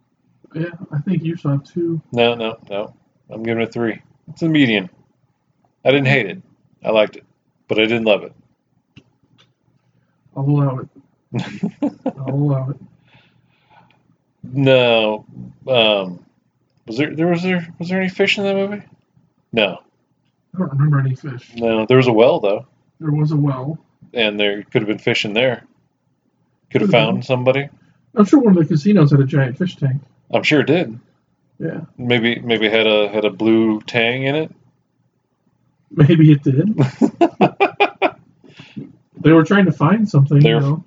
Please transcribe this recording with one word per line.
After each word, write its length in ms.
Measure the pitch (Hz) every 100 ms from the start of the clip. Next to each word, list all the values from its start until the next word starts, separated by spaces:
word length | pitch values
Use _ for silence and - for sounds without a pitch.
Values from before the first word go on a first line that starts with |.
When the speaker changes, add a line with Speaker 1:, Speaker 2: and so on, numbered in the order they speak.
| _ _ _ _ _
Speaker 1:
Yeah, 120 | 160 175 170 -
I 60 | 147
think 240 | 202 170
you 140 | 160 170
saw 200 | 147 139
two. 420 | - 180 170 160 -
Speaker 2:
No, 220 | 120 117
no, 240 | 117 110 113 -
no. 260 | 101 110 - _ _ -
I'm 120 | 110
giving 200 | 113 113
it 100 | 113
three. 300 | 117 113 101 _ _ -
It's 140 | -
a 60 | 165
median. 420 | 151 127 104 92 _ _ _ _ _ _ _ _ _
I 60 | 131
didn't 180 | 139 135
hate 180 | 139 98
it. 160 | 92 - _ _ _
I 60 | -
liked 260 | 110 107 -
it, 80 | - _ _ _ -
but 100 | 107
I 40 |
didn't 220 | 113 117
love 200 | 110 95
it. 100 | - _ _ _ _ _ _ _ _ _ _ _ _ _ _ _ _ _ _ _ _ -
Speaker 1:
I'll 80 | 139
allow 300 | 147 139 127
it. 80 | 95 _ _ _ _
Speaker 2:
<laughs> 500 | - - 202 202 - 294 - - -
Speaker 1:
I'll 160 | 131
allow 360 | 139 147 135 131
it. 60 | - - _ _ _ _ _ _ _ _ _ _ _ _ _ _ _
Speaker 2:
No, 840 | 123 131 135 131 120 113 107 104 - 123 90 - 131
um, 560 | 123 110 101 92 87 _ _ _ _ _ _ -
was 100 | 113
there, 180 | 147
there, 120 | 143 170
was 140 | 170
there, 240 | 185 180 165 -
was 100 | 170
there 100 | 190
any 80 | 190
fish 300 | - 196 208
in 60 |
that 100 | 196 196
movie? 260 | 196 208 - _ _ _ _ _ _
No. 260 | 117 98 87 _ _ _ _ _ _ _
Speaker 1:
I 40 | 180
don't 120 | 156
remember 260 | 139 151 139
any 160 | 135
fish. 380 | 127 151 123 -
Speaker 2:
No, 320 | 117 113 110 110
there 120 | 131
was 80 | 127
a 40 |
well 280 | 110 127 170
though. 260 | 98 110 - _ _ -
Speaker 1:
There 140 | 160
was 180 | 147 151
a 40 | 151
well. 420 | 143 127 131 175 _ _ -
Speaker 2:
And 280 | 123 110 104
there 220 | 104 104
could 180 | 98 123
have 60 | 107
been 100 | 101
fish 260 | - 113
in 100 | 107
there. 300 | 104 127 117 - _ _ _ _ _ _ _ _ _ _
Could 100 | -
have 100 | 208
Speaker 1:
Could 40 |
have 100 | 117
Speaker 2:
found 120 | 110 -
Speaker 1:
been. 40 |
Speaker 2:
somebody. 460 | - 127 123 135 143 _ _ _ _ 226
Speaker 1:
I'm 80 |
sure 160 | 208 294
one 160 | 233 175
of 20 |
the 160 | 156
casinos 360 | 151 202 202 143
had 80 | 143
a 40 |
giant 340 | 131 147 131 127
fish 180 | 180 -
tank. 240 | 139 135 - _ _
Speaker 2:
I'm 100 | 117
sure 180 | - 147
it 60 | 117
did. 320 | 170 120 117 _ _ _ _ _ -
Speaker 1:
Yeah. 240 | 160 160 - -
Speaker 2:
Maybe, 420 | 123 120 117 117
maybe 280 | 123 113 110
had 180 | 110 110
a, 220 | 107 104
had 160 | 107
a 60 | 104
blue 500 | 92 110 113 113 107
tang 400 | - 120 117 127
in 100 | 135 151
it. 180 | 160 _ _ _ _ _ _ _ _ _ _ _ _ _ _
Speaker 1:
Maybe 420 | 165 143 160 156
it 100 | 143
did. 340 | 143 131 196 220
Speaker 2:
<laughs> 640 | 131 - - - 330 - - - 392 - 403 - - - _ _ _ - - - - _ _ -
Speaker 1:
They 100 | 151
were 120 | 165
trying 220 | 156 202 185
to 60 |
find 360 | - 151 220 208
something, 320 | 143 139 143
Speaker 2:
They 80 | 143
Speaker 1:
you 60 |
Speaker 2:
were, 60 | 151
Speaker 1:
know. 220 | 139 156